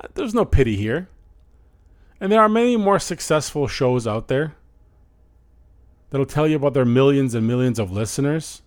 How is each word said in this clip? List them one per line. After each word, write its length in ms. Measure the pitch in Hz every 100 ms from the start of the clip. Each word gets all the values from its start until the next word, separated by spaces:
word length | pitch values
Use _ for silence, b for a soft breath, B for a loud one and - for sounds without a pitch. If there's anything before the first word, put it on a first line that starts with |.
uh, 80 | -
there's 200 | - 269
no 100 | 226
pity 320 | 190 - 123 98
here. 320 | 107 143 185 - - - _ _ _ _ _ - - -
And 100 | 196
there 120 | 220
are 60 | 214
many 280 | 220 240 233
more 220 | 196 196
successful 680 | - 170 - 156 - 151 131
shows 380 | - 127 123 113
out 220 | 107 110
there 260 | 135 156 - _ _ _ _ _ _ _ _ _ _ - _ _ _ -
that'll 160 | 139 135
tell 200 | 151 156
you 100 | 156
about 180 | 143
their 100 | 131
millions 500 | 120 123 139 139 135
and 120 | 113 110
millions 320 | 123 127 117
of 120 | 98
listeners. 680 | 98 110 - 139 160 - -